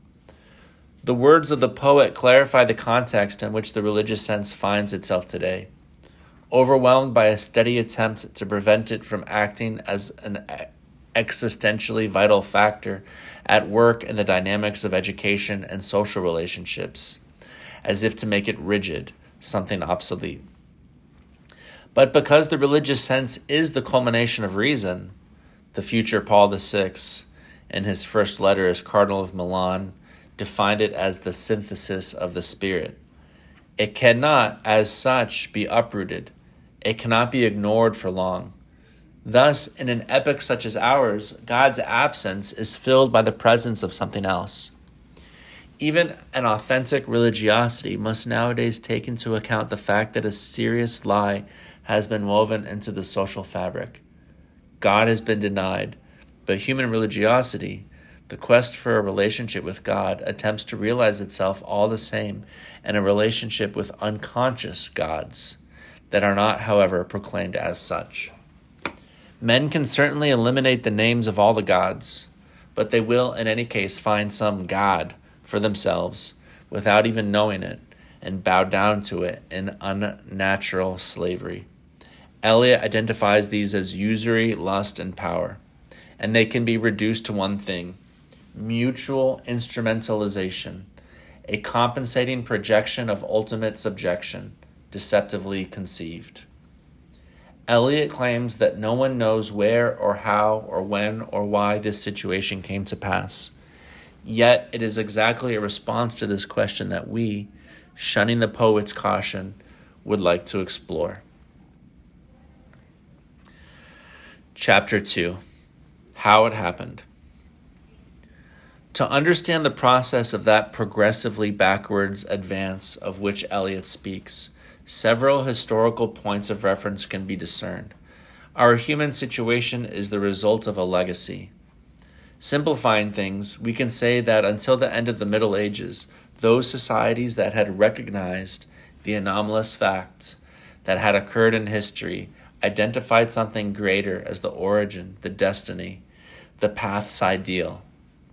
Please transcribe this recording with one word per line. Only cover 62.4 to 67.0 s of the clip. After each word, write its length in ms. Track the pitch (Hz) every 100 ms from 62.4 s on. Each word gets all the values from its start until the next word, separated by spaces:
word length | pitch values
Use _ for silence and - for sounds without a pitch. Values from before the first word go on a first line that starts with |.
| - - - -
in 120 | - 104
a 60 |
relationship 760 | 98 101 107 113 113 - 101 104
with 160 | 101 -
unconscious 880 | 107 107 - - 127 120 - 98 -
gods 680 | - 80 78 - - - - - - - - -
that 120 | 101
are 120 | 101 98
not, 260 | 107 104
however, 420 | 110 104 92 92